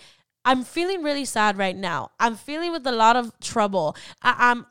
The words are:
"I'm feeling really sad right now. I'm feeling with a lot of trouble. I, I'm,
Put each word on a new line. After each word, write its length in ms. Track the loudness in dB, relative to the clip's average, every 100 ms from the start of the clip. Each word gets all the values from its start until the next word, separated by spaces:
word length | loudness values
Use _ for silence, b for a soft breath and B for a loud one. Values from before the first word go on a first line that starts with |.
| b b b _
"I'm 200 | 0 2
feeling 380 | 0 -4 -2 -2
really 220 | -2 -4
sad 320 | -4 0 0 2
right 200 | -2 -4
now. 340 | -6 -6 -8 -2
I'm 160 | -2 -2
feeling 360 | -8 -6 -6
with 140 | -4 -4
a 60 |
lot 240 | 4 4 4
of 220 | 0 -8
trouble. 560 | -6 -2 0 0 -2 B B B
I, 120 | -2 2 2
I'm, 160 | 2 0